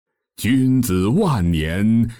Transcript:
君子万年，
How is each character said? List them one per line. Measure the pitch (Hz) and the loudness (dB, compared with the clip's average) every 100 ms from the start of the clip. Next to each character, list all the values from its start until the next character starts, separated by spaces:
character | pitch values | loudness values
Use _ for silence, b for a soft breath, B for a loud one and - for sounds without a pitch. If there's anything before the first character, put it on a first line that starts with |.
| _ _ _ | _ _ _
君 | - 101 131 131 131 | -6 -2 0 2 2
子 | 117 92 95 | 0 0 0
万 | 156 202 120 87 | 0 0 0 0
年， | 82 78 87 107 117 117 | -2 -2 -2 0 2 0